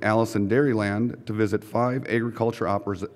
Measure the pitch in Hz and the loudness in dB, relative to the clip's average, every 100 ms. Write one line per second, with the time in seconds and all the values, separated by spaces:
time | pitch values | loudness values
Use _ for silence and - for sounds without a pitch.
0 | 107 110 110 110 101 117 143 110 101 101 | 2 2 2 0 2 2 2 2 0 0
1 | 120 - - 107 107 107 - 117 123 127 | -2 -4 -6 0 2 0 -2 0 0 -2
2 | - 117 117 110 113 113 87 101 101 95 | -2 -2 -2 -2 -2 0 0 0 -2 -4
3 | 92 | -6